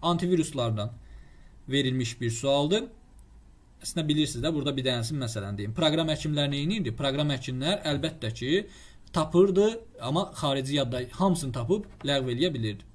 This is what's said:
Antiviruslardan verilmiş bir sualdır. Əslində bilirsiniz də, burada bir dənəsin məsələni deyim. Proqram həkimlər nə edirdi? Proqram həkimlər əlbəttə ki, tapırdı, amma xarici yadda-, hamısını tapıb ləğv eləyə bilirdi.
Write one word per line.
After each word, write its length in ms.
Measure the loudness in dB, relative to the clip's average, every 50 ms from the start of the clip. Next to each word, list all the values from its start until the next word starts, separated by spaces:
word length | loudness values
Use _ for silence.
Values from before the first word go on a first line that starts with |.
| 2
Antiviruslardan 920 | 2 2 2 2 2 4 2 2 0 0 -2 0 0 0 -2 -2 -6 -6 -12 -18 -18 -18 -18 -18 -20 -20 -20 -20 -20 -20 -20 -10 -2
verilmiş 460 | 0 0 2 2 0 0 -2 -2 -4 -4
bir 100 | -4 -4
sualdır. 580 | -4 -2 0 2 2 4 4 4 2 0 0 -2 -12 -18 -20 -20 -20 -20 -20 -20 -20 -20 -20 -20 -20 -20 -20 -20 -20 -14 -12
Əslində 220 | -6 -4 -4 0 0
bilirsiniz 380 | 2 2 2 0 0 -2 -2
də, 80 | 0 0
burada 180 | 0 0 0 -2
bir 120 | 0 0 0
dənəsin 320 | 0 0 -2 -2 -2 -4
məsələni 380 | -4 -4 -4 -4 -4 -4 -4 -4
deyim. 160 | -4 -6 -2
Proqram 320 | 2 2 2 4 2 2 0 0
həkimlər 340 | -2 -2 -2 0 0 0 0
nə 140 | 0 0 0
edirdi? 320 | 0 0 0 -2 -4 -4
Proqram 380 | -2 -2 0 0 2 0 0 0
həkimlər 480 | -2 -4 -6 -6 -2 0 0 0 0 0 -2 -2
əlbəttə 400 | 0 -2 -4 -4 -4 -6 -6 -6 -4
ki, 240 | -2 0 0 0 0 -2 -12 -20 -20 -20 -20 -20 -20 -4 -2
tapırdı, 560 | -2 0 4 6 6 8 8 8 6 4 4 4 0 -10 -14 -16 -8
amma 300 | -4 -2 0 0 -2 -2 -6 -4
xarici 400 | -2 0 0 0 0 0 0 0
yadda-, 240 | 0 0 -2 -4 -6 -6 -2 0
hamısını 320 | 2 2 4 2 0 -4 -4
tapıb 320 | -4 0 0 0 0 0 -6 -14 -8
ləğv 320 | -2 0 0 0 2 0 0
eləyə 220 | 2 2 0 2
bilirdi. 320 | 0 -2 -2 -4 -6 -12 -20 -20